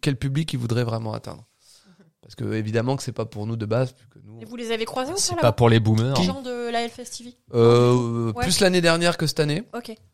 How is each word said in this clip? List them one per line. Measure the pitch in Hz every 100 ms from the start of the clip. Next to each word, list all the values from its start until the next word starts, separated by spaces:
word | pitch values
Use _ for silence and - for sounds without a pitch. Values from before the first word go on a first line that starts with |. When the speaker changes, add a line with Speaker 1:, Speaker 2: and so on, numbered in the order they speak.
Speaker 1:
quel | - 139
public | 139 139 160
il | 135
voudrait | 117 117
vraiment | 117 113 110
atteindre. | 113 - 87 113 _ _ _ _ 180 _ _
Parce | -
que, | - 104
évidemment, | 110 107 113 120 135
que |
c'est | -
pas | 113
pour | 113 107 107
nous |
de | 113 104
base, | 113 127
vu | - _
que | 104 104
nous | 113
Speaker 2:
Et |
vous | 220 240
les | 233
avez | 226
croisés | 226 - 254
ou | 381
Speaker 3:
C'est | - 359
Speaker 2:
pas, |
Speaker 3:
pas | 123
Speaker 2:
là-bas |
Speaker 3:
pour | 104 117
les | 113
boomers. | 107 110 120
Speaker 2:
Les | 135
Speaker 3:
Hein. |
Speaker 2:
gens | - -
de | 254 240 240
la | 233
Hellfest | 233 233 240 -
T |
V ? | 233 - _
Speaker 1:
Euh, | 123 117 120 120 123 120 117 117
Speaker 2:
Ouais. | 110
Speaker 1:
plus | - -
l'année | 196 180
dernière | 170 165 170 170
que | 156
cette | -
année. | 147 151 240
Speaker 2:
Ok. | 127 - - _